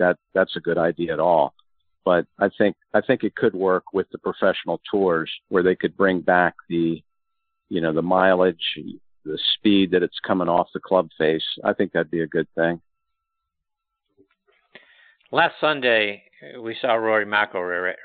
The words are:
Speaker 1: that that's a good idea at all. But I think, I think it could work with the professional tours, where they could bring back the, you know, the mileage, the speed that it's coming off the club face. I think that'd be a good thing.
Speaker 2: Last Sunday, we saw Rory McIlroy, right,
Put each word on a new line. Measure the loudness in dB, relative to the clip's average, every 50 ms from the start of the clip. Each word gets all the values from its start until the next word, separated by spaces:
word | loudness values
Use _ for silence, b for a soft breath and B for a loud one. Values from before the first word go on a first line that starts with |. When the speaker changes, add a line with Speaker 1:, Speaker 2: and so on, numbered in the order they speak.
Speaker 1:
that | 0 0 0 _ _ _ -2
that's | -2 0 0 -4
a | -8
good | -4 -4 -2 0
idea | 0 -2 -2 -2 -6 -4
at | -2 -2
all. | 2 2 4 2 2 0 _ _ _ _ _ _ _ _ _ _ 0
But | 0 0 0 0 _ _ -2
I | -2 -2 0 0
think, | 0 0 0 _ _ -2
I | -2 -2
think | 0 0 -2 0
it | -2 -6 -4
could | -2 -2 -2 0
work | 0 0 0 0 0 -2 -4
with | -4 -4 -4 _
the | -8 -8
professional | -8 -8 -4 0 0 0 0 -2 -4 -6 -6 -6 -6 -4
tours, | -2 0 2 2 0 0 -4 -6 -10 -16 _ -2
where | 0 2
they | 2 2 0
could | 0 -2 -6 -2
bring | 0 0 2 2 0
back | 2 2 4 4 4 2 -2 -6 _ -6
the, | -2 -2 0 0 -2 -4 _ _ _ _ _ _ _ _ _ _ _ _ _ -8
you | -6 -4
know, | -2 -2
the | -2 -2
mileage, | 0 2 2 4 4 4 4 4 2 2 0 -2 -8 -10 -8 -10 -14 -14 -16 -16 _ _ _ _ -12
the | -10 -10 -6 -4 -4 -4
speed | 0 2 2 4 4 4 2
that | 2 0
it's | 0 0 -6 -10 -4
coming | -2 -2 0 0 2
off | 2 0 0 0 -6
the | -12
club | -4 0 0 0 0 0 -4
face. | -2 0 0 0 0 -4 -8 -10 -4
I | -2 -2
think | 0 0 -2 -2
that'd | 0 -2 -2 -2
be | -2 -4
a | -4
good | -2 -2 -4 -4 _ -2
thing. | -2 -2 -2 -2 -4 _ _ _ _ _ _ _ _ _ _ _ _ _ _ _ _ _ _ _ _ _ _ _ _ _ _ _ _ _ _ _ _ _ _ _ _ _ _ b b b b b b b b b b b b
Speaker 2:
Last | 0 2 2 2 0 -2
Sunday, | -2 -2 0 0 2 2 2 2 2 0 -4 -10 _ _ _ _ -20 -20 -18 -12
we | -10 -10 -8 -4
saw | 0 0 0
Rory | 2 2 2 0 0 0
McIlroy, | 0 0 0 0 0 -2 -6 -4 -4 -4 -4 -4
right, | -6 -6 -6